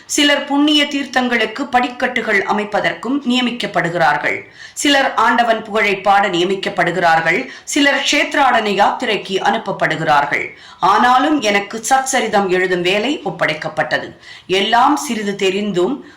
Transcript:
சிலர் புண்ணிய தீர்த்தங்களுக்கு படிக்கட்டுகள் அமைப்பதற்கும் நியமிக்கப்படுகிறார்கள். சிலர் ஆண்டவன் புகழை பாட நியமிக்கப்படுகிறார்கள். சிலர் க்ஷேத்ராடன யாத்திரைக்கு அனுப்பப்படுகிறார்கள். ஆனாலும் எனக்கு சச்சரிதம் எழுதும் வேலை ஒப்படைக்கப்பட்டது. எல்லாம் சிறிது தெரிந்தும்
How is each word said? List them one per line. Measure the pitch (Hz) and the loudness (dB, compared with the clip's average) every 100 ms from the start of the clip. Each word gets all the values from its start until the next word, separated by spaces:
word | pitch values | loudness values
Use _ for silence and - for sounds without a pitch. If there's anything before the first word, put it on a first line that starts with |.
| - | -6
சிலர் | - 294 285 - | 0 2 0 0
புண்ணிய | 285 302 302 | 0 2 2
தீர்த்தங்களுக்கு | 285 285 254 262 247 233 220 - | 2 -2 -4 -2 0 0 -2 -4
படிக்கட்டுகள் | 269 254 254 - 247 240 220 208 | -2 0 0 -2 -4 -4 -2 0
அமைப்பதற்கும் | 190 202 208 196 170 - 226 277 | 0 -2 -2 -2 -2 -4 -4 -4
நியமிக்கப்படுகிறார்கள். | 240 247 240 240 196 180 165 170 160 147 139 - - - - | 0 0 0 -4 -4 -2 -2 0 0 0 -2 -6 -8 -20 -16
சிலர் | - 302 277 262 | -4 0 2 2
ஆண்டவன் | - 226 240 240 220 | 2 2 2 2 0
புகழை | 214 208 208 190 | -2 -2 0 0
பாட | 202 196 202 | 2 2 2
நியமிக்கப்படுகிறார்கள். | 175 180 196 196 180 170 175 175 165 165 180 - - | 0 0 0 -2 -2 0 2 2 2 2 0 -4 -12
சிலர் | - 302 285 269 | -6 0 2 2
க்ஷேத்ராடன | - 294 311 302 269 226 214 | 0 0 0 2 2 2 0
யாத்திரைக்கு | 196 220 247 233 202 - 190 | 2 2 0 -2 -4 -2 -2
அனுப்பப்படுகிறார்கள். | - 226 214 165 - 151 156 147 - 127 - - - - | 0 -2 -4 -2 -2 0 2 2 2 -2 -6 -12 -20 -2
ஆனாலும் | 175 214 247 254 285 302 | 2 4 4 4 4 2
எனக்கு | 208 202 202 226 | 2 0 -2 -6
சச்சரிதம் | - 269 269 262 226 202 196 | 0 0 2 -2 0 0 2
எழுதும் | 180 185 180 | 2 0 0
வேலை | 175 202 233 311 196 | 0 0 0 -4 -6
ஒப்படைக்கப்பட்டது. | 165 151 156 156 156 151 143 120 - - - - | -2 -2 -2 -6 -4 -2 -4 -6 -14 -20 -18 -4
எல்லாம் | 185 214 233 269 294 | -2 2 4 4 2
சிறிது | - 220 202 202 | -2 -4 -4 -2
தெரிந்தும் | 190 190 208 175 185 277 - | 0 0 -2 0 0 -2 -10